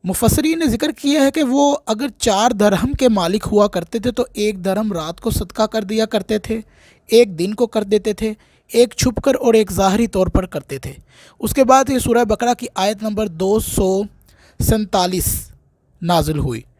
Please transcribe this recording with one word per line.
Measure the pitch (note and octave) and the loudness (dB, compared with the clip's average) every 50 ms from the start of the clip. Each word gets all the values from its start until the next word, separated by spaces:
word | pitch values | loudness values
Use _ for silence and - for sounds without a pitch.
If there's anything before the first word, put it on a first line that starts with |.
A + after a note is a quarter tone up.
| _ | _
مفسرین | F3+ F#3 - - A3 - - C#4 D#4 D#4+ E4 | -4 -4 0 2 2 2 2 0 0 0 0
نے | E4 | 0
ذکر | C#4+ A3+ G#3+ D4+ D4+ | -2 0 0 -2 -4
کیا | D#4 - - C#4+ C#4+ D#4 C4+ | -4 -4 -2 0 2 2 2
ہے | C#4 | 2
کہ | C#4 D#4+ D4+ | 2 0 -2
وہ | B3 B3+ C#4 C#4+ C#4+ C#4+ - _ | 0 2 2 2 2 2 -2 _
اگر | - A3 G#3+ C4+ C#4 - _ | -4 -4 -4 -4 -8 -8 _
چار | - A#3 G3+ F#3+ A3 B3 | -2 0 2 2 2 2
درہم | B3 G3 G#3+ G#3 G3 G3 F#3 C4 C#4+ | 2 2 2 2 2 2 0 -2 -2
کے | - C4 B3 | 2 2 2
مالک | A3 G3 F3 E3+ G3+ G#3+ - - | 2 2 0 0 -2 -2 -2 0
ہوا | G#3 G#3 G#3 G3+ | 2 2 2 2
کرتے | - F3+ E3 - - A3+ | 0 -4 -6 -4 -6 -4
تھے | G3 B3 | -4 -2
تو | A3+ - B3 - - | -2 -2 -4 -4 -4
ایک | - G#3 G#3+ G#3+ F#3+ E3+ | -2 -2 -2 -2 -2 -4
درہم | F#3+ F#3+ G3+ A3 G#3+ G3 | -4 -2 -2 -2 -2 -4
رات | E3 D#3 D#3+ F3 - | -4 -6 -8 -10 -6
کو | - A#3 | -4 -2
صدقہ | - - G#3 F3 - - G#3+ | -2 -2 -4 -6 -2 -2 -2
کر | G#3+ - A3 G#3 | 0 0 -4 -4
دیا | F#3+ A3 A3 A3 | -2 -2 -2 -2
کرتے | A3 - G#3 G3 - G#3+ G#3+ | 0 0 -4 -2 -2 -4 -4
تھے، | - - A3 A3+ G#3+ _ _ _ _ - _ _ _ - | -2 -4 -6 -6 -6 _ _ _ _ -20 _ _ _ 4
ایک | A3+ A3+ A#3+ G#3 F3+ D#3 | 6 6 6 4 2 -4
دن | E3+ F#3+ G#3+ | -4 -4 -2
کو | - B3 A3 | -2 -4 -2
کر | - A3 G#3 | -2 -4 -2
دیتے | G3 G#3 G#3 - A3 G#3 | 0 -2 -2 0 -2 -4
تھے، | - A3+ A3 G#3+ _ _ _ _ _ _ _ | -4 -4 -6 -6 _ _ _ _ _ _ _
ایک | - A#3 A#3+ A3+ - | 2 2 2 2 2
چھپ | - - B3+ A3 - | -2 -2 -2 -2 0
کر | - C#4 B3+ | 0 0 0
اور | - - A#3 A3+ | 2 2 4 4
ایک | A3 G#3+ F#3 | 4 2 2
ظاہری | F#3 E3+ F#3+ F#3+ G3 G#3+ A#3 A3 | 0 2 2 2 4 2 0 0
طور | - F#3+ F#3 E3+ | 0 0 -2 0
پر | - - F#3 | 0 -2 -2
کرتے | F3+ - D3 - _ C#3 C3+ | -2 -8 -10 -10 _ -12 -12
تھے۔ | - C#3+ C3+ - - _ _ - - - _ _ | -10 -12 -14 -16 -20 _ _ -20 -20 -20 _ _
اس | - - - | -6 -4 2
کے | C#4+ C4 | 2 4
بعد | A3+ C4 C4+ C4+ C4+ | 6 6 4 4 2
یہ | C#4 B3+ | -2 -2
سورہ | - - A#3 A#3 A#3+ | 0 0 2 2 2
بقرہ | G#3 G#3+ - A#3+ A#3+ A#3+ | 2 0 -2 0 -2 -2
کی | - B3 - _ | -2 -4 -10 _
آیت | - F#3+ G3+ G#3+ G3+ G#3+ | -2 -2 -2 -2 -4 -6
نمبر | A3 G#3+ G3 A3 G#3+ | -6 -4 -4 -4 -6
دو | E3 D#3+ F#3 F#3+ G#3 A3 | -4 -4 -2 0 0 0
سو | A3 - - - G3 F#3 F#3+ F#3+ G#3 G#3 - _ _ _ _ _ _ _ _ _ | 0 -2 -2 0 0 0 0 0 -2 -6 -10 _ _ _ _ _ _ _ _ _
سینتالیس | - - A3+ A3 G#3+ F#3 - G3 F3+ F3+ F#3 F3+ - - - - - - - _ _ _ _ _ _ _ _ _ | 0 0 2 0 0 0 2 2 2 2 0 -2 -2 -2 -4 -6 -8 -14 -20 _ _ _ _ _ _ _ _ _
نازل | F3 E3+ F3 E3 D3+ D3 D#3 D3 | -2 2 2 2 2 0 -2 -2
ہوئی۔ | C#3+ C#3 A#2+ A2 - _ _ | -2 -4 -4 -6 -10 _ _